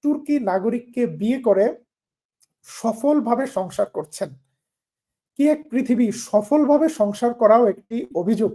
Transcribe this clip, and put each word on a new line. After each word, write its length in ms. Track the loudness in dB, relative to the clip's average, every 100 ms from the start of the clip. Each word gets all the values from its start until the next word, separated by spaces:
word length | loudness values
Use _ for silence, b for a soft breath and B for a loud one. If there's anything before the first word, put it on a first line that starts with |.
তুর্কি 320 | -2 -4 -2 -2
নাগরিককে 640 | 0 -2 -2 -4 -8 -4 -4
বিয়ে 320 | -2 -2 0
করে 240 | 2 2 2 -2 _ _ _ _ _ _ _ _
সফলভাবে 840 | -20 -8 -6 -2 0 0 0 -2 -2
সংসার 420 | -6 -6 -4 -4 -6
করছেন। 320 | -10 -10 -10 -10 _ _ _ _ _ _ _ _ _ -2
কি 80 | 0
এক 200 | 0 -2
পৃথিবী! 380 | -4 0 0 0
সফলভাবে 760 | -2 -2 -2 2 2 4 4 2
সংসার 440 | 0 -2 0 -2
করাও 300 | 2 4 6 4
একটি 300 | 0 _ -10 -6 -4
অভিযোগ। 360 | -2 0 -2